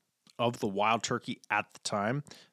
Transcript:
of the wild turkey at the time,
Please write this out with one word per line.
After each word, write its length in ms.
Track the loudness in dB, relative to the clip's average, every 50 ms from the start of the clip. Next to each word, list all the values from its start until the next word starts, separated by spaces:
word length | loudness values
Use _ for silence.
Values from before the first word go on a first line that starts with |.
| _ _ _ _ _ _ _ 0
of 220 | 0 0 0 0
the 80 | -4 -2
wild 360 | 0 2 4 4 4 2 2
turkey 360 | -2 -4 -4 -4 -6 -10 -10 -4 _
at 180 | 0 0 0 -2 _
the 60 | -12 _
time, 400 | -4 -2 0 0 0 -2 -2 -4 -8 -16 -20 -20 _